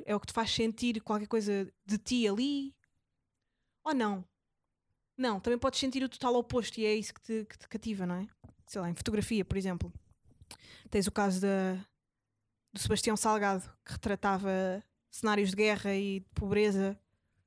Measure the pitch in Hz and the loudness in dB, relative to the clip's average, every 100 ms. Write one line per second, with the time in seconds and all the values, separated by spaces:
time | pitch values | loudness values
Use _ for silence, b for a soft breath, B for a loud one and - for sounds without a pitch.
0 | 262 208 - 233 226 - 226 226 240 226 | -2 -2 -2 -2 0 0 0 0 0 0
1 | - 208 208 226 208 196 190 - - 208 | -2 -2 0 0 0 0 -2 -8 -4 -4
2 | - 247 214 202 269 285 277 - _ _ | 0 2 2 2 0 -2 -4 -10 _ _
3 | _ _ _ _ _ _ _ _ 311 277 | _ _ _ _ _ _ _ _ 0 2
4 | 214 196 180 _ _ _ _ _ _ _ | 2 -2 -8 _ _ _ _ _ _ _
5 | _ - 254 196 233 240 269 - 262 254 | _ -4 -2 0 0 0 0 0 -2 0
6 | 254 - 247 240 233 254 208 - 214 214 | -4 -2 2 2 2 -2 -2 -2 0 0
7 | 208 - - 220 214 - - 220 226 202 | -2 -10 -6 -6 -6 -14 -12 -8 -6 -4
8 | 180 180 208 - - - - 202 175 170 | -2 -4 -6 -12 -20 -20 -12 -6 -4 -4
9 | - 214 208 220 185 196 190 175 175 - | -2 0 0 0 0 -2 -2 -2 -6 -10
10 | _ _ _ - - - B B B 208 | _ _ _ -20 -20 -20 B B B 0
11 | 190 - 202 185 196 196 190 185 196 _ | 0 2 2 2 2 2 0 -2 -8 _
12 | _ _ _ _ _ _ _ 202 - 214 | _ _ _ _ _ _ _ -4 0 0
13 | - 214 226 214 202 190 - - - - | 2 2 4 4 4 0 -4 -16 -12 -6
14 | 220 196 208 190 196 190 190 190 - _ | -2 0 2 2 2 0 0 -2 -8 _
15 | _ - 226 208 202 196 214 202 202 196 | _ -4 0 2 2 4 2 2 0 0
16 | 202 196 - - 202 202 214 196 196 202 | 0 -4 -6 -6 0 2 4 4 0 -2
17 | _ _ _ _ | _ _ _ _